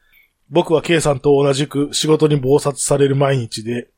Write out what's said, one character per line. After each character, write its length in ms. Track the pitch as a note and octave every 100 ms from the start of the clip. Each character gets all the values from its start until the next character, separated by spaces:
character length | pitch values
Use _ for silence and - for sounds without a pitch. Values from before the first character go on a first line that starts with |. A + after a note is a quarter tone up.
| _ _ _ _ -
僕 220 | D#3 E3+
は 80 | D3+
K 180 | - E3
さ 140 | D3+
ん 60 | C3
と 220 | D3 C#3
同 80 | C#3+
じ 120 | C3+ D3+
く 220 | C#3+ D3
仕 160 | - D3+
事 200 | D#3 D3+
に 80 | D3
忙 240 | C3 C#3+
殺 240 | C#3+ C3+
さ 140 | - C#3+
れ 100 | C#3
る 80 | C3+
毎 220 | C#3 C3+
日 260 | A2+ -
で 240 | A2 B2 -